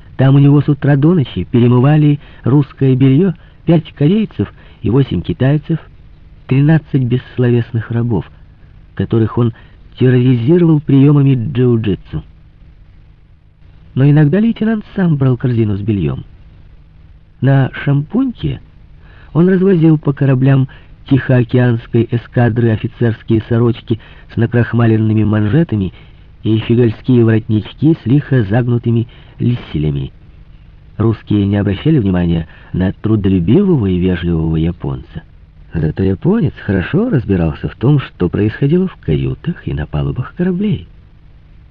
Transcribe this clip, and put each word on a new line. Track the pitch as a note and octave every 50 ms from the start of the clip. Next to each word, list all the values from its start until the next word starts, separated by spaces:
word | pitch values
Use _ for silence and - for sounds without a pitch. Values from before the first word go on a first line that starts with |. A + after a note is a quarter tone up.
| - - - -
Там | C3 C3+ C#3
у | C#3+
него | C#3+ C#3+ C#3+ D3
с | C#3 -
утра | D3 - - C#3 C#3+
до | C3+ C#3+ D#3+ F#3
ночи | F3 B2+ - - F#2 F2
перемывали | - - A#2 A#2+ A#2+ B2 B2+ B2+ C#3+ D#3 D3+ D3+ D3 D3 D3 - - - - -
русское | A2+ C3 D3 C3+ - - - C3+ C3 C3
бельё | B2 C3+ C3 C3+ C#3+ F#3+ F#3+ D#3+ - - - - - -
пять | - E3+ D#3+ - - -
корейцев | - C#3+ D#3 G3+ A3 G#3 - - - G2+ - - - - - - -
и | - G2+
восемь | A2 C#3 C3+ - - F2
китайцев, | D#2+ - F2 - B2 C3+ D3 D3+ - - D#3+ - - - - - - - - - - - - - -
тринадцать | - C3 C3+ C#3+ D3+ D#3+ D3+ - - - C#3 B2+
бессловесных | A#2 B2 C3 - - - B2 B2 A#2+ A#2+ A#2+ A2+ - - A2+ - -
рабов, | A2+ A#2 A#2 A#2 A2+ D#2+ - - - - - - - - - - - - - - -
которых | - F#2+ - - A2+ A2 G#2+ - B2
он | A#2+ A#2 - - - - - - - - - -
терроризировал | B2 B2+ B2+ B2 B2 C3 B2+ A#2 A2+ C3+ F3 F3+ F3 D#3+ D#3 D3
приёмами | - - C#3 C3+ C3+ D3 D3 D3 C#3 C#3 C3+
джиу-джитсу. | B2 A2 F#2 A#2 B2 B2+ B2 A#2+ A2+ G#2 G#2 F2+ - - - - D#2 - - - - - - - - - - - - - - - - - - - - - _ - _ _ _ _ _ - - - - - - -
Но | B2+ C3+ D3
иногда | C#3+ D3+ D3+ C#3+ E3+ G3+
лейтенант | A3 A#3 G#3+ - A3 A3 A3+ G#3+ - - -
сам | G3+ F#3 E3+ D3+
брал | C3+ C3+ C3 B2+
корзину | A#2 - B2 A#2+ A2+ A2+ G#2 G2+
с | G2
бельём. | G2+ A2 G#2 G2 D#2+ C#2 C2 - - - - - - - - - - - - - - - - - - - - - _ - - -
На | B2+ C3+ C#3 C3+ C3 -
Шампуньке | - - - C#3+ C#3 C#3+ D3 - - B3 C4+ B3+ A3+ - - D3 A#2+ - - - - - - - - - - - - - - -
он | - D3 F3 F#3
развозил | G3 F3 F#3 G3 F#3+ E3 D#3+ E3 D#3 D3+
по | - -
кораблям | C#3 - C#3+ C3+ C3+ B2+ C3+ C#3 C#3 C3+ C3 - - - - - - - - -
Тихоокеанской | C#3 B2+ - - B2+ B2 A#2+ - - B2 B2 B2 A#2 A#2 - - - A#2 A2+ -
эскадры | A#2+ A#2 - - - B2+ A#2+ A#2 A2+ A#2+ A#2 A2+
офицерские | A2 - - A#2 - - A#2+ A#2 G#2+ - - - A2+ A2 G#2 -
сорочки | A2+ A2+ A#2+ A#2 A2+ - - - A2+ G#2+ - - - - - -
с | -
накрахмаленными | A2 A2 A2 - A#2+ A2+ - - A#2 A#2 A2+ A2+ A2 A2 A2 G#2+ A2 G#2+
манжетами | G#2 G#2+ G#2+ G#2 G#2 A#2+ D#3+ E3+ - A2 G#2 F#2+ E2+ - - - - - - - - - -
и | - G2+ A2 A2 A2+
щегольские | - A#2 A#2 B2 A2 G#2+ - - - B2+ A#2+ A#2
воротнички | A2+ A2 A2 A2 - A2 G#2+ F#2+ - - - D#3+ D#3 E3 -
с | -
лихо | A2 C3+ D3 - - C3+ B2+ G#2
загнутыми | F#2 G#2 B2 A#2+ B2 A#2+ A#2 - A#2+ A#2 A#2 A2+ - - - - - - -
лисселями. | A2+ A#2 A#2+ A#2+ - - - D#2 D2+ D2+ C#2+ C#2 C2+ - - - - - - - - - - - - - - - - - -
Русские | - G#2+ A2+ G#2+ - - - G#2+ G#2 G2
не | G2 G2+
обращали | G2+ G2 G2+ F#2+ - - D3+ E3 C#3
внимания | G2+ G2 F2+ F2 F2 E2+ E2+ E2 D#2+ - - - - -
на | - - F#2 F#2+
трудолюбивого | - - - G#2+ A2+ A2 F#2+ G2 F#2+ F#2 E2 F2 B2 F#3+ G3+ F#3 E3+ C3 G2+
и | F#2+ F2+ F2+
вежливого | F2 F#2 F2+ E2 E2+ E2+ E2+ D#2+ D#2+ E2 D#2+
японца. | D#2 D#2+ E2+ E2+ - - C#2+ C2+ C2 - - - - - - - - - - - - - -
Зато | - - - D#2 - -
японец | G2 F#2+ G2 - - D#3+ G#3 A#3 F3 - - - -
хорошо | - G2 F#2 F2 - - F#3 A#3 B3+
разбирался | G#3 B2+ - - F#2+ F2 E2 D#2+ D2 - - D2+
в | -
том, | - G#2+ C3 D3+ C#3
что | - - - - F2+ F2
происходило | - G2 G#2 A2 - - C#3 C#3 E3+ F3+ F#3+ F3
в | -
каютах | - - - D3+ C#3 C3+ C3 C3 - - - F3 - - -
и | C#3
на | D3 -
палубах | - - D3+ C#3 C#3+ C3+ B2+ B2+ - -
кораблей. | - F3+ F#3 F3+ F3 G#3 G#3+ D3 F2+ - - - - - - - - - - - - - - - - - -